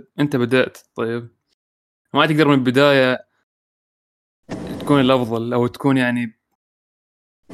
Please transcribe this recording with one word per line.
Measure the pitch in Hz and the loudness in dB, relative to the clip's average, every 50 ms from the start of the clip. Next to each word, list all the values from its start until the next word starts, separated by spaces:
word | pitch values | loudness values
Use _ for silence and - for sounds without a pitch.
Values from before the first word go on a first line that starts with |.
| - _ _ - | -6 _ _ -4
أنت | 147 147 147 | -4 -2 -2
بدأت، | 127 120 117 131 131 - - - - - _ _ | -2 -2 0 2 0 0 0 -4 -12 -20 _ _
طيب. | - 117 113 117 120 117 117 _ _ _ _ _ _ _ _ _ _ _ _ _ _ _ _ - | -8 -6 -6 -6 -8 -10 -14 _ _ _ _ _ _ _ _ _ _ _ _ _ _ _ _ 0
ما | 139 156 | 0 2
تقدر | 160 156 147 156 143 | 2 2 2 4 4
من | 143 | 4
البداية | 135 123 127 123 135 143 143 139 135 131 127 127 - - _ _ _ _ _ _ _ _ _ _ _ _ _ _ _ _ _ _ _ _ _ _ _ _ - - - - - - - | 2 2 2 2 4 4 4 4 4 2 2 0 -4 -8 _ _ _ _ _ _ _ _ _ _ _ _ _ _ _ _ _ _ _ _ _ _ _ _ -16 -14 -12 -12 -12 -12 -8
تكون | 98 - 143 143 | -4 0 0 2
الأفضل | 127 127 135 127 123 110 113 113 113 120 123 | 2 2 2 0 0 -2 -4 -6 -6 -4 -2
أو | 120 120 | -2 -2
تكون، | 120 - - - 139 135 | -2 -4 -4 -2 0 0
يعني، | 131 127 123 120 123 120 113 - _ _ _ _ _ _ _ _ _ _ _ _ _ _ _ _ _ _ _ _ _ _ - | 0 0 -2 -2 -4 -6 -8 -10 _ _ _ _ _ _ _ _ _ _ _ _ _ _ _ _ _ _ _ _ _ _ -18